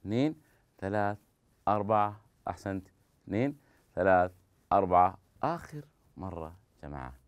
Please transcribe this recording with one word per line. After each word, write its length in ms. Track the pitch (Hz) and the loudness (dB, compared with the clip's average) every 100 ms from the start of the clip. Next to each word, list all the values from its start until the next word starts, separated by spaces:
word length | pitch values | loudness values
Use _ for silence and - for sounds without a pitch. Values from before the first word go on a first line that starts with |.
اثنين، 340 | 92 113 143 156 _ _ _ _ | -4 0 0 -4 _ _ _ _
ثلاث، 400 | 95 104 101 104 _ _ _ _ - | -4 -2 -2 -4 _ _ _ _ 0
أربع. 460 | 104 101 107 104 104 _ _ - | 0 2 2 2 -4 _ _ -10
أحسنت. 400 | 101 101 98 95 _ _ _ | -8 -6 -6 -8 _ _ _
اثنين، 340 | - 101 135 143 _ _ _ | -6 -2 -2 -4 _ _ _
ثلاث، 380 | - 95 92 90 - _ _ _ | 0 4 4 4 -4 _ _ _
أربع. 420 | 95 95 90 90 95 _ _ | 2 4 4 4 2 _ _
آخر 420 | 143 165 - 147 - _ _ - | -6 -6 -10 -16 -18 _ _ -14
مرة 400 | 92 87 80 92 _ _ | -12 -10 -12 -14 _ _
جماعة. 320 | 73 71 64 64 | -14 -12 -12 -16